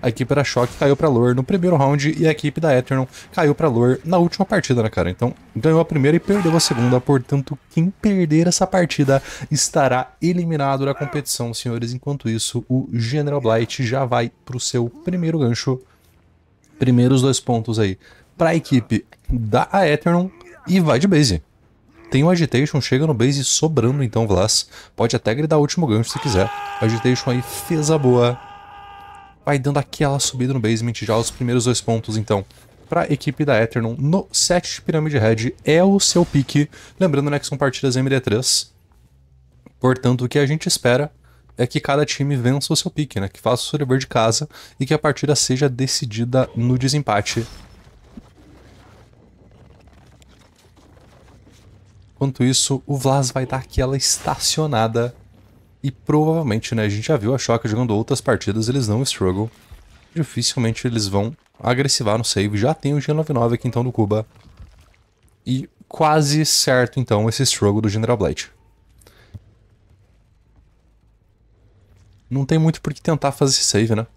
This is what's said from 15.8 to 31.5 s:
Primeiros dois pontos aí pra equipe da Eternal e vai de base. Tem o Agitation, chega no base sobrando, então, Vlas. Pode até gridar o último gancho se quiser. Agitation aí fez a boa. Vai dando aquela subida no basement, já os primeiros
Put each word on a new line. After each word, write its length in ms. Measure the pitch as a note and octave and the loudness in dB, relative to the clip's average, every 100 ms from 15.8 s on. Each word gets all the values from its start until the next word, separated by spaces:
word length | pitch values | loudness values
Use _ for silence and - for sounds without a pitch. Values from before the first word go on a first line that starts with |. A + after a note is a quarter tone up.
| - _ _ _ _ _ _ _ _ - | -6 _ _ _ _ _ _ _ _ -4
Primeiros 460 | B2 B2 B2 C3+ | 2 4 4 4
dois 160 | C3+ B2+ | 2 0
pontos 400 | - A#2+ A2 A2 | -2 -4 -2 0
aí 180 | G#2 F#2 _ - _ _ | 0 -2 _ -20 _ _
pra 160 | E3 | 0
equipe 540 | E3 - C3+ A2 A2 - - - | 0 0 0 0 -4 -4 -20 -6
da 380 | B2+ A2 - - G3 F3+ | -4 0 0 0 0 2
Eternal 420 | D3 - F3 F#3 - - - - | 2 2 0 0 -8 -20 -20 0
e 140 | F#3 | 2
vai 180 | D#3+ C#3 | 4 2
de 80 | G3 | 4
base. 340 | E3+ C#3+ F2 - _ _ _ _ - - | 4 4 0 -6 _ _ _ _ -20 -2
Tem 140 | C3 | 2
o 60 | D3+ | 4
Agitation, 500 | F3+ D#3 A#2+ D3 D3 | 2 2 0 0 -2
chega 260 | - C3 D#3+ | 0 0 2
no 80 | |
base 300 | B2+ B2 C#3+ | 2 2 0
sobrando, 580 | B2+ - D#3 D3+ A2+ C#3+ | -2 0 0 2 2 0
então, 240 | B2+ A2+ A2+ | -2 0 2
Vlas. 420 | F#2 G#2 - - - - - | 2 2 0 -4 -14 -20 -2
Pode 180 | A2+ | 0
até 180 | A#2+ - | 0 -2
gridar 240 | A#2 D3+ D#3 | -2 2 2
o 60 | |
último 240 | D3 - D#3+ | 2 0 0
gancho 240 | G#2+ A2+ | 2 0
se 80 | - | -4
quiser. 320 | D3 F#2+ F#2 - - - | -2 0 0 -2 -10 -4
Agitation 500 | A2 A2+ G#2+ B2+ - | -2 0 0 0 0
aí 100 | B2 | -4
fez 460 | B2 - - E3 D3+ | -4 -10 -4 -2 0
a 80 | D#3 | 2
boa. 400 | C3+ B2 A#2+ B2 - - - - - - - - - - | 4 4 4 0 -10 -20 -20 -20 -20 -20 -20 -20 -20 -12
Vai 140 | - C#3+ | -2 -2
dando 200 | C3 C#3+ | 0 -2
aquela 420 | C#3 - D3 C#3 | -4 -2 -2 0
subida 340 | - B2+ B2 | -4 -2 -2
no 60 | C3+ | 0
basement, 320 | G#2+ A2+ A#2 | 0 0 -2
já 220 | A2+ G#2+ A2 | -6 0 0
os 120 | A2+ | 0
primeiros 360 | - B2 | -4 0